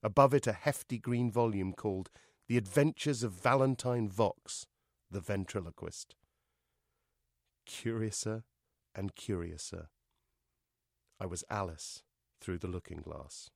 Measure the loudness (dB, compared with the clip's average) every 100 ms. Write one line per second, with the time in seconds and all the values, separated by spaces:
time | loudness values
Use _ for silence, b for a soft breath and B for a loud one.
0 | 2 6 8 8 2 0 0 -2 -4 -4
1 | 0 2 2 4 2 2 -2 0 0 -2
2 | -4 b b b _ 0 2 4 4 2
3 | -2 0 -2 0 4 6 4 2 0 0
4 | 0 2 2 2 -12 -12 -12 _ _ _
5 | _ -10 -2 -2 -2 -4 -6 -10 -12 -12
6 | -16 -20 _ _ _ _ _ _ _ _
7 | _ _ _ _ _ _ -14 -6 -4 -2
8 | -2 -2 -4 -4 -8 _ _ _ _ -6
9 | -6 -6 -4 -2 -2 -8 -10 -10 -12 _
10 | _ _ _ _ _ _ _ _ _ _
11 | _ _ -6 -6 -6 -4 -4 -6 -12 -14
12 | _ _ _ _ -6 -4 -4 -6 -8 -12
13 | -10 -12 -12 -16 -18